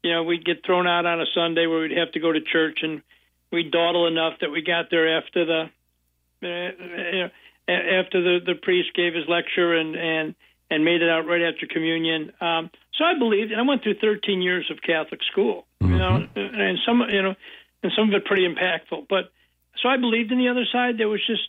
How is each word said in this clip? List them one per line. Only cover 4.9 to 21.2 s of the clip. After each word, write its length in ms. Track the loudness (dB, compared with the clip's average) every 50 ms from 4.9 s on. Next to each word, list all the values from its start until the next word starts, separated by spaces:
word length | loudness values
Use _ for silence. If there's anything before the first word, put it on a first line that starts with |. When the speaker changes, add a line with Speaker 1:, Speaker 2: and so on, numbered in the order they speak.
Speaker 1:
there 280 | 2 2 2 2 2 0
after 260 | -2 -2 -2 -2 0
the, 180 | 0 0 -2 -2 -6 _ _ _ _ _ _ _ _ _ _ _ _ _ _
uh, 40 | -10
you 720 | -8 -8 -6 -8 -8 -10 -12 -16 -14 -10 -8 -6 -4 -2 -2
know, 80 | -4 -4 -8 -16 _ -20 _ _ _ -2
a-, 320 | -2 0 2 2 2 2
after 220 | 0 2 0 2
the, 160 | 2 4 2 2 2
the 80 | -2 -4
priest 400 | -2 0 2 2 2 2 0 0
gave 200 | 0 0 0 0
his 100 | -2 -2 0
lecture 460 | -2 -2 0 -2 0 2 2 4 4
and, 200 | 2 0 -2 -4
and, 380 | -4 -2 -2 0 0 -2 -4 -8 _ _ _ _ _ _ _
and 140 | 0 2 4
made 180 | 4 4 4
it 80 | 4 4
out 160 | 2 2 2
right 160 | 0 0 2
after 240 | 2 0 -2 -4 -10
communion. 680 | -6 -4 -2 -2 0 0 0 0 0 -2 -2 -4 -8 -10 _
Um, 300 | -4 -2 -2 -2 -4 -6 -16 _ _ _ -4
so 80 | 0 2
I 140 | 2 2 2
believed, 320 | 2 2 2 2 0 -2
and 80 | -2 0
I 40 | 2
went 180 | 2 2 2
through 160 | 0 -2 -2 0
thirteen 400 | 2 0 0 0 -2 -2 0 0
years 300 | 0 0 0 -2 -2 -6
of 100 | -8 -8
Catholic 400 | -2 -2 0 0 -2 -4 -8 -6 -6 -4
school, 360 | 0 0 0 0 0 -4 -8 _ _ _
you 80 | 2 2
know, 380 | 4 2 2 2 2 0 0 -4 -6
Speaker 2:
Mm-hmm. 260 | -6 -6 -6 -2 -2
Speaker 1:
and 180 | 0 0 0 0 0
some, 160 | 2 2 2 2 2
you 100 | 0 0
know, 120 | 0 0 -4 _ -14 -20 -20 -20 -20 _ _ _
and 100 | -6 -2 0
some 120 | 2 2 4
of 60 | 2
it 100 | 2 0
pretty 220 | 0 2 2 2 2
impactful. 580 | 2 0 0 0 -2 -2 -4 -8 -10 -10 -4 _
But 220 | -2 -2 -2 -4 _ _ _ _ _ _ _ _ _ -2
so 60 | 0 2
I 100 | 2 4
believed 340 | 2 2 2 0 0 0
in 60 | 2 2
the 100 | 2 2
other 160 | 2 0 -2 0
side. 240 | 0 0 0 0 0
There 120 | 0 0 0
was 120 | 0 -2